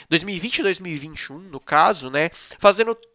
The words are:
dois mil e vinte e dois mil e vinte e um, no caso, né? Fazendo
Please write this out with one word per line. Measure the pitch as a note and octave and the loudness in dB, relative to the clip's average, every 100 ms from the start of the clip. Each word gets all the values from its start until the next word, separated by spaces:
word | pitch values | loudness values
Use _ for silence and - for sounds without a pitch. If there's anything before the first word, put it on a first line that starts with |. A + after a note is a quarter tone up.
| - | -2
dois | D#3+ | -2
mil | G3 F#3 | 0 -6
e | |
vinte | A3 - | -4 -2
e | |
dois | G3+ F#3 | 0 -2
mil | F#3 | -6
e | D3+ | -10
vinte | D3+ D3+ | -10 -12
e | - | -14
um, | C#3+ | -14
no | F#3+ C#3 | -16 -14
caso, | - D3 F3+ F3+ B2+ | 2 4 4 2 -2
né? | D3 E3 - - - | -2 -2 -4 -20 2
Fazendo | G3+ G3 A3+ A3 _ | 4 4 0 -4 _